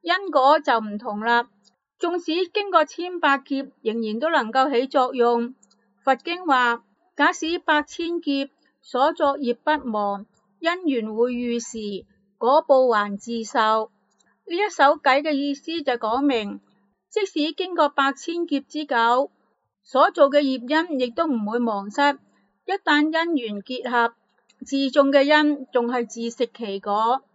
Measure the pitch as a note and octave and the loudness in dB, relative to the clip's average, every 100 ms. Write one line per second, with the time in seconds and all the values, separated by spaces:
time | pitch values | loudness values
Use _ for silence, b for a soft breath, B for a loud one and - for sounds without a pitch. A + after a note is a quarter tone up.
0 | E4+ F4+ G4 C#4+ C4 D#4 D4 A#3 A3 G#3 | -2 -4 0 4 6 4 4 0 -2 -8
1 | A#3+ G#3 A3 A#3 A#3+ _ _ _ _ _ | -8 -6 0 0 0 _ _ _ _ _
2 | F4 F4 F4 E4 F4+ - G4+ F4+ D4+ - | -4 -4 -4 -2 -2 -4 2 2 2 -2
3 | F4+ F4+ D#4 C#4 C4+ C4+ C#4 _ A3 A3+ | -8 -2 0 0 -2 -6 -6 _ -4 -4
4 | A3 G#3+ D4+ D#4+ A3 C4 C4+ B3 C4 C#4+ | -4 -2 0 0 0 0 2 0 0 0
5 | B3+ C4 A#3 A#3+ A#3+ - _ _ _ _ | 0 2 2 2 -2 -10 _ _ _ _
6 | - C4 - F4 F4+ C4+ A#3+ A#3 _ _ | -2 -2 -2 -8 0 2 2 -2 _ _
7 | _ - D4 C4 D#4+ F4 - D4+ D4 - | _ 0 0 0 -4 -4 0 0 0 -8
8 | E4 E4+ - C#4 C#4 _ _ _ _ B3 | -6 -4 -2 -4 -4 _ _ _ _ 0
9 | C#4 E4+ D4 C#4 B3+ A#3+ - D4+ B3 G#3+ | 0 2 -2 0 -4 -4 -2 -2 -2 -4
10 | G3+ G3+ G3+ _ _ _ E4 F4+ F4+ B3+ | -4 -6 -10 _ _ _ -4 -2 -2 -2
11 | A3 G#3+ A#3+ A#3+ A#3+ A#3 A#3 A3+ G#3 G3 | -4 -2 -2 0 -4 -4 -6 -10 -10 -10
12 | - _ _ _ A#3 C#4+ D4+ C4+ B3+ A3 | -14 _ _ _ 2 2 4 4 4 2
13 | G#3 G3+ - A#3 A3 C4+ A3 A3 A3 _ | 0 -6 -8 -8 -4 0 2 2 -2 _
14 | _ _ _ _ - E4+ G#4 - C#4 D#4 | _ _ _ _ -8 -2 -2 4 4 4
15 | C#4 C4+ D4+ C#4+ C#4+ C#4+ - E4 C#4+ A#3+ | 2 2 2 -2 -2 -6 -6 -6 -4 -4
16 | A3 A#3+ C#4+ B3 G#3 G3+ _ _ _ _ | -2 0 0 0 -4 -10 _ _ _ _
17 | _ - G4 - D4 E4 F#4 E4+ D4 - | _ -4 -4 -2 -4 -4 -8 0 0 2
18 | C4+ C4+ - E4+ E4+ C#4 C#4 D4 D4+ A#3+ | -2 -2 -8 -6 -4 -4 -4 -10 -4 0
19 | A#3 B3 C#4+ _ _ _ _ _ _ C4 | 2 2 0 _ _ _ _ _ _ 4
20 | E4+ F4 C#4+ D4 C#4+ C4 A#3+ D#4 F4 C#4+ | 4 6 4 4 0 -2 -2 -2 0 -2
21 | B3 A#3+ E4 B3 G#3 A#3 A#3 G#3 G3 G#3 | -4 -2 -2 -2 -2 -2 -2 -2 -6 0
22 | C#4+ C#4 _ _ _ _ - G4 - D4 | 0 0 _ _ _ _ -6 -4 0 2
23 | D4+ D#4+ E4+ D#4 A#3 G#3 - B3+ A#3+ A#3+ | 2 0 -2 -2 -4 -10 -8 -8 -2 0
24 | A#3 _ _ _ _ _ - C#4 C4+ C#4 | 0 _ _ _ _ _ -6 -2 0 4
25 | C#4 C#4 C#4 D4+ D4+ C#4+ C4 B3+ A#3+ B3+ | 4 6 6 4 4 0 -2 -2 0 -2
26 | A#3 A#3 A#3 A#3 A#3 - A3 G3 G#3 G3+ | -4 -6 -8 -4 -6 -6 -8 -8 -4 -2
27 | A3+ C4 _ | 0 -2 _